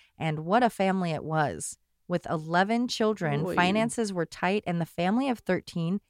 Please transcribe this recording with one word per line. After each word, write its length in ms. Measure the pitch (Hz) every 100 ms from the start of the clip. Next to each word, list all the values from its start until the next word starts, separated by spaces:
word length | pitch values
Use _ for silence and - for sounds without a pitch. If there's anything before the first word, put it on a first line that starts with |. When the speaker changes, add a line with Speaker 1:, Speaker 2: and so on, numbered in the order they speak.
| _ -
Speaker 1:
and 220 | 160 151
what 240 | 160 214
a 80 | 240
family 400 | - 190 190 175
it 140 | 151
was. 520 | 147 156 147 82 - - _ _ -
With 160 | 175 -
eleven 560 | 170 156 175 196 233 247
children, 580 | - 214 220 165 143
Speaker 2:
Oy. 100 | 165
Speaker 1:
finances 580 | 175 180 208 226 - 214
were 120 | 185
tight, 380 | 160 - 180 202
and 160 | 175 170
the 60 | 165
family 420 | - 185 226 277
of 120 | 233
thirteen 600 | - 180 - 175 165 202